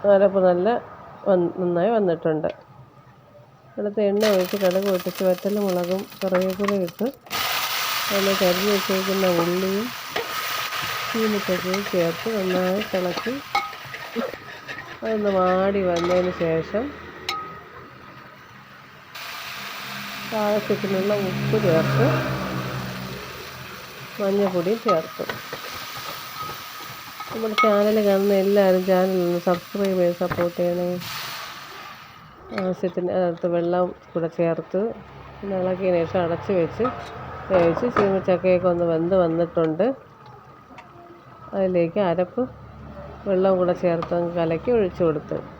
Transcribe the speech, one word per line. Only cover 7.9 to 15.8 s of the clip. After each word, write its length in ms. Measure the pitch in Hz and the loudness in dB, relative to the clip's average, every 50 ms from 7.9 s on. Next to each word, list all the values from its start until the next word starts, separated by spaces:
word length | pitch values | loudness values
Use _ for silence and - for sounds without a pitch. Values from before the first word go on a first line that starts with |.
| - - - - | -2 -2 -2 0
അതിലേക്ക് 360 | 202 196 196 196 196 190 196 180 | 0 2 2 2 2 4 4 2
അരിഞ്ഞ് 240 | 175 180 196 208 208 | 2 2 2 2 2
വെച്ചേക്കുന്ന 540 | 196 190 - 190 190 190 196 190 196 190 185 175 170 | 2 2 0 0 0 0 0 0 2 2 2 2 2
ഉള്ളിയും 440 | 170 175 175 185 190 190 196 202 226 254 - - - - - 453 - - - - - - - - - - - - - - - - - - | 2 2 0 0 0 0 -2 -2 -4 -4 -8 -10 -12 -8 -6 -6 -6 -4 -6 -6 -4 -4 -4 -4 -4 -4 -6 -6 -4 -4 -4 -4 -4 -4
ചീനിച്ചക്കയും 720 | - 226 220 214 208 202 190 - 185 180 175 185 185 202 202 - | -2 0 0 0 0 0 0 -2 -2 -2 -2 -2 -4 -4 -4 -2
ചേർത്ത് 360 | - 180 170 170 165 - - 226 226 208 | 0 0 0 0 -2 -4 -4 -4 -2 -2
നന്നായി 440 | 185 185 180 180 185 185 185 208 214 - - 185 | -2 0 0 0 0 0 0 -2 -2 -2 -2 -2
ഇളക്കി 360 | 180 180 175 - - 226 262 277 - - - - 262 254 - - - - - - - - - 226 - - - - - - - - - - - - - - - - | -2 -2 -4 -4 -4 -4 -6 -6 -8 -4 -4 -4 -4 -4 -10 -14 -14 -14 -12 -12 -12 -8 -6 -6 -6 -6 -8 -12 -16 -18 -18 -16 -14 -14 -12 -12 -12 -14 -14 -8
അതൊന്ന് 300 | - 220 220 214 208 202 196 185 | -4 -2 -2 0 2 2 2 4
വാടി 440 | 185 180 185 185 190 196 202 202 | 4 4 4 4 2 2 2 2